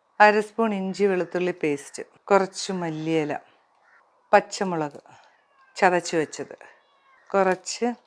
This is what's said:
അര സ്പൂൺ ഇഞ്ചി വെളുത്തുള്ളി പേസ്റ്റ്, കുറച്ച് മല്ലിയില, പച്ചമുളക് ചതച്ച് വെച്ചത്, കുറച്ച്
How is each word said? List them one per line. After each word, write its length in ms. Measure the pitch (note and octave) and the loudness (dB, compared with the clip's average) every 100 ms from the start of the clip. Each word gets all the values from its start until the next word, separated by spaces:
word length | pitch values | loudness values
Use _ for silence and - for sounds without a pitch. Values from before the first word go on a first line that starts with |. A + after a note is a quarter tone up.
| _ - G#3+ | _ 4 6
അര 140 | G#3 G#3+ | 6 0
സ്പൂൺ 220 | - A3+ G3 | -2 -2 -2
ഇഞ്ചി 240 | F#3+ F#3+ G3+ | -6 0 0
വെളുത്തുള്ളി 420 | F3+ F3 F3+ F3+ F3+ | 0 -2 -2 -4 -2
പേസ്റ്റ്, 400 | D#3 C#3+ - - - _ - | -4 -4 -8 -16 -16 _ 2
കുറച്ച് 420 | G3+ F#3+ - - F#3+ | 2 2 -6 -8 -6
മല്ലിയില, 500 | E3+ D#3 D#3 D#3+ D3 C3+ - _ _ _ _ _ _ _ _ | -6 -6 -2 -2 -2 -6 -12 _ _ _ _ _ _ _ _
പച്ചമുളക് 680 | G3+ G3+ - F#3+ E3+ D3 - - - _ _ _ _ _ - | 2 2 -4 -4 -4 -6 -8 -20 -20 _ _ _ _ _ 2
ചതച്ച് 360 | F#3+ F3+ E3+ E3 | 2 2 0 -4
വെച്ചത്, 340 | D3 - C3+ - - _ _ _ _ _ _ | -4 -8 -14 -16 -20 _ _ _ _ _ _
കുറച്ച് 540 | G3 F#3+ F3+ - - A#3+ A#3 | 0 2 0 -6 -6 -4 -6